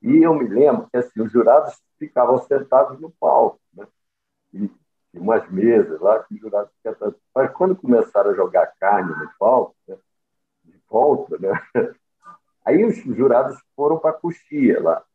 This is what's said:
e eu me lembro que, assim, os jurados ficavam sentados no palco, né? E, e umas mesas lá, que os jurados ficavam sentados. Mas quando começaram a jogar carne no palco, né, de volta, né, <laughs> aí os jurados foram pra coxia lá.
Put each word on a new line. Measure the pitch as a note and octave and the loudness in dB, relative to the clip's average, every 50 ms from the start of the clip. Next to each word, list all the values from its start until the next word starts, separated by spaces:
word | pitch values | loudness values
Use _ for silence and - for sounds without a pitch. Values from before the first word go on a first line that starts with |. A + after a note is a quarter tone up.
| _ | _
e | A2 C#3 D#3+ D#3+ | 4 4 4 6
eu | E3 D#3+ | 4 2
me | D3 C3 A2 | 0 -2 -4
lembro | G2 A2+ C#3+ D3 B2+ A2+ - - | 0 2 4 4 4 0 -4 -4
que, | - | -4
assim, | B2 A#2+ - _ A2 | -4 -4 -4 _ -8
os | A2 G#2+ | -8 0
jurados | G#2+ A#2+ A2+ A#2 A#2+ D3 D#3 - - _ _ _ _ _ | 2 2 4 6 4 4 4 0 -10 _ _ _ _ _
ficavam | D#3 D3+ _ - B2 A#2+ C3 B2+ | -18 -8 _ 0 2 2 2 0
sentados | - - C#3+ C#3 C3+ - - - - - D#3+ D3 | 0 -2 -4 -4 -2 0 2 2 2 2 -2 -14
no | D#3+ D#3+ | -18 -20
palco, | _ _ - E3 C#3 C3 - G#2+ - _ _ _ _ | _ _ -2 0 2 2 2 0 -2 _ _ _ _
né? | F2 G2+ - _ _ _ _ _ _ _ _ _ _ _ _ _ | -20 -20 -20 _ _ _ _ _ _ _ _ _ _ _ _ _
E, | F#2 G#2 G2 _ _ _ _ _ _ _ _ _ | -10 -10 -10 _ _ _ _ _ _ _ _ _
e | F2 | -12
umas | E2+ G#2 A2+ G#2+ - - | -4 -2 -2 -2 -2 -4
mesas | F#2 F#2 G#2 A#2 A#2 A2 F#2+ - D#2+ D#2 | -6 -2 0 2 4 2 2 0 -4 -4
lá, | F2 G2 A2 A2+ - | 0 0 0 0 -2
que | _ G#2+ | _ -18
os | G#2 | -16
jurados | G#2+ A2 G2+ G2+ G#2 - _ | -14 -6 -6 -6 -6 -6 _
ficavam | _ _ A2+ A2+ _ | _ _ -12 -12 _
sentados. | G2+ G#2+ - _ _ _ _ | -10 -10 -10 _ _ _ _
Mas | C3 C3+ B2+ - | -4 -4 -4 -2
quando | - F3+ F#3+ F3+ | -2 -2 -2 -2
começaram | F#3 - C3 B2 A2+ A2 - _ G#2 G2+ G2+ | -4 -2 0 2 2 2 0 _ -2 0 0
a | G2 | 0
jogar | F#2 F#2+ F2+ F2 F#2 E2 - - _ | -2 -2 -2 0 0 0 0 -4 _
carne | - G2 G#2 G2+ F#2 F2+ D#2+ | -2 0 0 0 -2 -4 -8
no | D2+ D2+ D#2 - _ | -10 -12 -16 -10 _
palco, | G2 G#2+ B2+ B2+ - - _ _ _ | 0 2 2 2 0 -2 _ _ _
né, | - F#2+ - _ _ _ _ _ _ _ _ _ _ _ _ _ | -20 -20 -20 _ _ _ _ _ _ _ _ _ _ _ _ _
de | E2+ _ _ _ _ | _ _ _ _ _
volta, | G#2+ A2 C3 D3 C3+ - - - E2 D#2 | -2 0 2 2 0 0 -4 -10 -12 -8
né, | F2+ F#2+ F#2+ - - - _ | -6 -4 -4 -6 -8 -6 _
<laughs> | B2 G2 - - _ _ _ _ _ _ - - _ _ _ _ _ _ | -4 -4 -4 -6 _ _ _ _ _ _ -20 -20 _ _ _ _ _ _
aí | - C3 E3+ G#3+ | 0 2 2 2
os | A#3 G3 | 2 -2
jurados | - - C3+ A#2+ G2+ B2+ C#3 D3+ B2+ - - C#3 - _ _ _ | -4 -6 -10 -4 0 2 2 2 2 0 0 -6 -12 _ _ _
foram | - C#3+ D3 D#3+ D#3+ | -4 -2 -2 -2 0
pra | - D#3+ D#3 | -2 -4 -4
coxia | - _ E3+ E3+ - _ _ D3+ D3 C3+ A#2 - - D2 | -2 _ -10 -10 -10 _ _ -4 0 0 2 2 2 0
lá. | E2 E2 - - _ _ | -2 -2 -2 -4 _ _